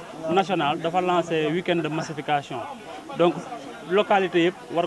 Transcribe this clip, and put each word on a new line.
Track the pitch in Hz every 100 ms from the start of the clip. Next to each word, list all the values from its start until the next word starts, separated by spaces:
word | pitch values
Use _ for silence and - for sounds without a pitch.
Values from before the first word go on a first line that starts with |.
| - - 160
national | 180 190 180 143 160
dafa | 165 180
lancé | 180 180 165 165 151
week-end | 170 180 170
de | 156
massification, | 156 160 151 147 147 139 131 107 - - - - 277
donc... | 175 165 - 233 - - 160
localité | 185 202 202 185 175
yëpp | 170 185 -
war | 160